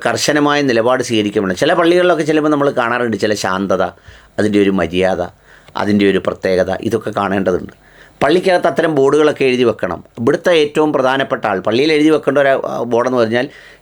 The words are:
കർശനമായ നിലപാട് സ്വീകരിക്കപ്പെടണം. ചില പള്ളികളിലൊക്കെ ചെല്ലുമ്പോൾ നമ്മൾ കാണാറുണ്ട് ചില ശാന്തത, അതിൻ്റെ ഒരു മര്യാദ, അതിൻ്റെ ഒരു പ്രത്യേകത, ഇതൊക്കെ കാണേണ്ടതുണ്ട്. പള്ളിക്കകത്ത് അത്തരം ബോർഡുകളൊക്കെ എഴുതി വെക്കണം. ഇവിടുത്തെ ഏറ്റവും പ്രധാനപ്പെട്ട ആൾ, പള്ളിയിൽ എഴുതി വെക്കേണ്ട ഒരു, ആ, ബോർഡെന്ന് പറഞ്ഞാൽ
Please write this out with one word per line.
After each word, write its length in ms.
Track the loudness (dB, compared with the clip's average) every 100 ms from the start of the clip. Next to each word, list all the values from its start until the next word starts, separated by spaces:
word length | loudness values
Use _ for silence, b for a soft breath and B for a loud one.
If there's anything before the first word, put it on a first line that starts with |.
| -2
കർശനമായ 500 | -2 0 0 2 0
നിലപാട് 400 | 0 0 2 0
സ്വീകരിക്കപ്പെടണം. 540 | 0 -2 0 0 -2 0
ചില 160 | 0
പള്ളികളിലൊക്കെ 500 | 2 2 2 2 0
ചെല്ലുമ്പോൾ 260 | 0 0 0
നമ്മൾ 200 | 0 0
കാണാറുണ്ട് 460 | 0 -2 -2 -2 -2
ചില 180 | -2
ശാന്തത, 480 | -2 -2 -2 -2 0 -2 -6 B B B -4
അതിൻ്റെ 200 | 0 2
ഒരു 80 | 2
മര്യാദ, 520 | 0 -2 0 0 -2 -6 -12 B B B -6
അതിൻ്റെ 340 | 0 2 4
ഒരു 120 | 2 -2
പ്രത്യേകത, 440 | -4 -2 0 0 -2
ഇതൊക്കെ 300 | -4 -4 -4
കാണേണ്ടതുണ്ട്. 600 | -4 -2 -2 0 -2 -4 -16 B B B -4
പള്ളിക്കകത്ത് 440 | 0 0 2 0 0
അത്തരം 280 | 0 0
ബോർഡുകളൊക്കെ 500 | 2 2 4 2 2
എഴുതി 200 | 0 2
വെക്കണം. 400 | 0 0 -4 -8 -12 -4
ഇവിടുത്തെ 320 | -2 0 2
ഏറ്റവും 420 | 2 2 0 0
പ്രധാനപ്പെട്ട 540 | 2 0 0 -2 -4 -2
ആൾ, 120 | -2
പള്ളിയിൽ 320 | 0 0 2
എഴുതി 180 | 2 2
വെക്കേണ്ട 280 | 2 2 2
ഒരു, 280 | 2 0 -2
ആ, 160 | -6
ബോർഡെന്ന് 360 | -2 0 0 0
പറഞ്ഞാൽ 300 | 0 0 -4 B B B